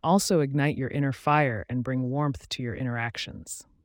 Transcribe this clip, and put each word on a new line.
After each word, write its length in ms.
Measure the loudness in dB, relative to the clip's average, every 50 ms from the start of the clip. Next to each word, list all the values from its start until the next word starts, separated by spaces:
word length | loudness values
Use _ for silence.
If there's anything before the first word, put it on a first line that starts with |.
| 2
also 380 | 4 4 4 4 4 4 4
ignite 360 | 4 2 2 2 2 2 2 0
your 120 | -4 -4
inner 240 | -2 0 0 0 -2
fire 520 | -2 0 2 4 4 4 2 0 -2 -4 -4
and 160 | -4 -4 -2
bring 280 | -2 -2 -2 -2 -2
warmth 360 | -2 0 0 -2 -2 -4 -8 -10
to 120 | -8 -6
your 140 | -6 -6 -4
interactions. 880 | -4 -4 -4 -2 -2 -4 -4 -4 -6 -10 -10 -12 -14 -12 -14 -14 -16 -16 _ _ _ _